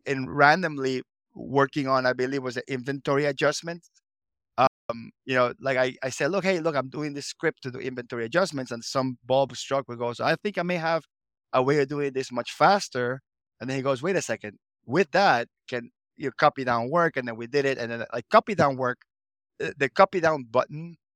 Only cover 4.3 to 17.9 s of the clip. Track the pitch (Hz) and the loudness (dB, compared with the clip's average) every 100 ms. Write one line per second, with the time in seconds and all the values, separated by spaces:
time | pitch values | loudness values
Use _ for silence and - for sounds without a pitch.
4.3 | _ _ - 131 _ - 117 113 - - | _ _ 2 2 _ -10 -10 -10 -12 -2
5.3 | 131 123 - 135 127 127 123 131 - 147 | 2 2 0 -2 0 0 -2 -6 -2 -2
6.3 | 190 185 180 160 143 131 165 151 143 - | 0 0 0 0 -2 -4 -6 -6 -8 -12
7.3 | - 160 - 131 123 127 127 120 120 113 | -4 -4 -4 -8 -8 -8 -8 -8 -8 -2
8.3 | 160 185 139 127 117 - 139 131 123 123 | 0 0 -2 -8 -10 -6 -2 -2 -4 0
9.3 | 131 139 131 - 135 127 117 120 117 123 | 0 0 -4 -4 -4 -4 -6 -6 -2 -2
10.3 | 160 208 190 175 180 160 165 - _ _ | -2 -4 -4 -4 -2 -2 -4 -6 _ _
11.3 | _ _ 127 131 147 135 143 139 131 131 | _ _ 0 2 2 2 -2 -4 -4 -6
12.3 | 123 120 - 165 202 - 127 123 131 _ | -6 -4 4 6 4 0 -4 -4 -4 _
13.3 | _ _ - 127 135 131 131 160 180 - | _ _ -12 -6 -2 0 0 0 -2 -2
14.3 | 110 104 104 _ _ - 143 196 180 196 | -6 -8 -14 _ _ -2 0 2 4 4
15.3 | 123 117 _ - 123 117 _ _ - 139 | 4 0 _ -8 -8 -8 _ _ -8 -6
16.3 | - 151 - 123 120 120 170 165 139 123 | 4 4 4 0 0 2 2 2 0 -6
17.3 | 113 117 143 135 131 117 | -6 -4 0 0 0 -4